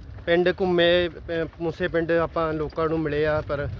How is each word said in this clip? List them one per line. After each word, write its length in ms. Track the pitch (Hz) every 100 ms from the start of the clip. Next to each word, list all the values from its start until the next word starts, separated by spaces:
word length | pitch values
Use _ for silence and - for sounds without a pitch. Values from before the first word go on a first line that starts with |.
| - - -
ਪਿੰਡ 220 | 175 180 180
ਘੁੰਮੇ, 480 | 185 175 170 175 175
ਪ-, 400 | - - 165 156 -
ਮੂਸੇ 280 | 170 156 180
ਪਿੰਡ 240 | 165 165
ਆਪਾਂ 400 | 170 160 170 160
ਲੋਕਾਂ 360 | 156 147 - 160
ਨੂੰ 120 | 160
ਮਿਲੇ 260 | 156 143 151
ਆ, 140 | 151
ਪਰ 280 | 147 143 143